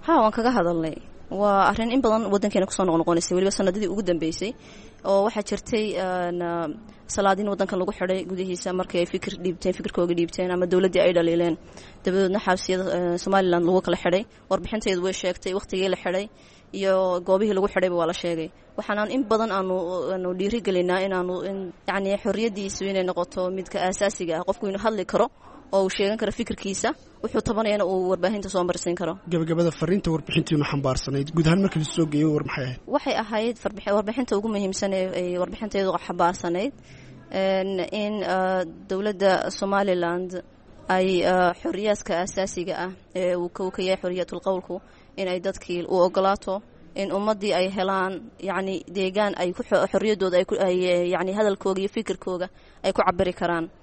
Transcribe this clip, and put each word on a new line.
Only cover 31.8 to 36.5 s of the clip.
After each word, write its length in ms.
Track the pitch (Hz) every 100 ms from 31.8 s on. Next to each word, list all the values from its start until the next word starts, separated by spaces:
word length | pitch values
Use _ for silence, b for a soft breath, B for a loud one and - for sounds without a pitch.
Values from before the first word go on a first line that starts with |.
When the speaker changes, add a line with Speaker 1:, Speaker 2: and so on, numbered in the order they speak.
Speaker 2:
la 40 |
soo 220 | 151 - 156
geeyay 220 | 147 156
war 160 | 151
maxay 200 | 147 -
ahayd? 160 | 127 127 -
Speaker 1:
Waxay 280 | 277 285 220
ahayd 400 | 220 220 226 226
farbix-, 360 | 196 202 196
warbixinta 400 | 202 208 240 247 202
ugu 120 | 220
muhiimsan 440 | 208 196 190 202
ee 140 | 190 185 180
ay 220 | 180 180
warbixinteedu 520 | 180 196 214 202 190 156 -
xambaarsanayd, 680 | 180 175 190 180